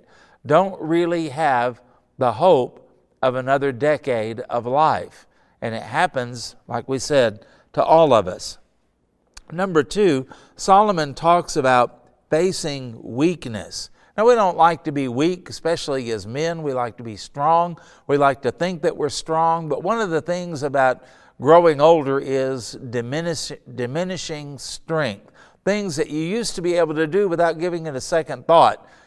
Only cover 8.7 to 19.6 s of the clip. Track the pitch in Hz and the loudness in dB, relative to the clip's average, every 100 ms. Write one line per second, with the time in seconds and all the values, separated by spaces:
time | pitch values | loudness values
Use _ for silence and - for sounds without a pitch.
8.7 | _ _ _ _ _ _ - - 160 196 | _ _ _ _ _ _ -20 -12 -6 0
9.7 | 160 135 202 196 135 131 - _ - - | 2 2 2 2 2 -2 -14 _ -4 4
10.7 | 196 214 180 143 127 165 175 - 160 131 | 6 6 2 -2 0 2 2 2 0 4
11.7 | 123 120 - _ _ - 156 185 - 160 | 4 2 -2 _ _ -2 0 0 -2 -6
12.7 | 139 127 113 110 117 170 165 123 107 - | -8 -10 -14 -8 0 0 0 -8 -10 -10
13.7 | - - _ _ - 226 240 190 165 165 | -14 -14 _ _ 2 4 4 2 4 4
14.7 | 170 156 143 131 120 160 180 - - 160 | 2 -4 -4 -4 0 0 -2 -10 -6 -4
15.7 | 170 - 135 117 110 104 135 165 165 147 | -4 -4 -4 -4 -6 -6 -6 -6 -4 -4
16.7 | 127 123 101 117 101 - 143 151 165 175 | -4 -6 -8 -14 -14 -12 -2 2 2 0
17.7 | 160 - _ - 143 139 135 123 - 175 | -6 -18 _ -2 4 4 2 -4 -4 -4
18.7 | 170 165 - 147 - - 160 165 165 | -2 -2 -2 -4 -6 -4 0 2 0